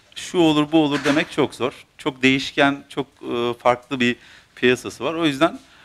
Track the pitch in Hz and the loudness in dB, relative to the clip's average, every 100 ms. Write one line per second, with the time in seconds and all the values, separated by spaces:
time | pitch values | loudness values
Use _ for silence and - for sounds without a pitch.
0 | _ - - 185 160 151 147 160 147 143 | _ -18 -6 2 4 4 2 2 2 0
1 | 139 143 175 - 139 - 120 - - _ | 0 0 -2 -2 -2 -2 -6 -6 -20 _
2 | 156 131 131 135 135 - 139 139 - - | -8 0 0 0 -2 0 0 0 -10 -8
3 | 135 _ 127 120 120 117 123 123 - 135 | -10 _ -8 -4 -4 0 0 0 -2 0
4 | 123 120 - - _ - 123 123 104 - | 0 0 -8 -20 _ 0 2 2 -2 -8
5 | 131 165 165 135 165 262 - _ | -6 -2 -2 0 -2 -2 -20 _